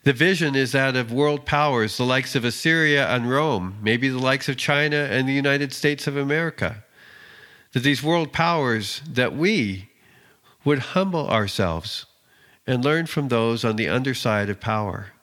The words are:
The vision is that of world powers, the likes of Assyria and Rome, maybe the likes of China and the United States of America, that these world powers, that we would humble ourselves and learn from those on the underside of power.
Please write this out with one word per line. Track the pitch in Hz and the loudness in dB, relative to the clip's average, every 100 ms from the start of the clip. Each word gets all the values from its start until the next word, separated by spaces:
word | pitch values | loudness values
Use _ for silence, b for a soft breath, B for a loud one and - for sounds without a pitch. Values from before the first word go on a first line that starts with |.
The | 139 | 2
vision | 123 170 180 160 | 4 2 2 0
is | 135 127 | 0 0
that | 135 135 | 2 2
of | 127 113 | 0 -2
world | 123 147 147 | 0 0 0
powers, | - 147 147 123 107 - | 0 2 2 2 0 0
the | |
likes | 127 131 127 135 | 0 2 0 -2
of | |
Assyria | 117 113 160 165 156 143 101 | -2 0 0 2 4 4 2
and | 123 120 | 0 0
Rome, | 135 156 110 92 101 | 0 2 0 -4 -4
maybe | 107 117 135 | 0 2 0
the | 127 131 | 0 0
likes | 135 - | 0 -2
of | 127 | -4
China | - 143 151 147 143 | 0 0 2 0 0
and | 131 131 | 0 0
the | |
United | 139 143 139 139 | 2 2 0 -2
States | - 151 143 - | 0 -2 0 -4
of | 143 | -2
America, | 139 151 165 - - 107 - B B B B B B B B | -2 -2 -2 -4 -6 -6 -16 B B B B B B B B
that | 127 | 0
these | 131 131 | 0 0
world | 151 170 160 | 0 0 0
powers, | - 165 170 131 113 98 - 160 | 0 2 2 0 0 -2 -8 -4
that | 123 127 | 0 0
we | 131 180 214 104 95 98 b b b b b b b | 0 0 2 0 -4 -10 b b b b b b b
would | 143 143 | 0 0
humble | - 185 196 170 139 | 0 -2 0 -2 0
ourselves | 110 101 - 92 82 - - - _ b b b b | 0 0 -2 -2 -2 -6 -12 -14 _ b b b b
and | - 127 | -4 0
learn | 135 160 165 | 2 0 -2
from | - 139 | -4 0
those | 120 113 117 | 2 2 0
on | 117 107 | 0 0
the | 90 | 0
underside | 113 131 123 120 107 101 | 0 -2 -2 0 0 0
of | 98 | -4
power. | - 110 104 90 101 _ | -2 -2 -2 -6 -10 _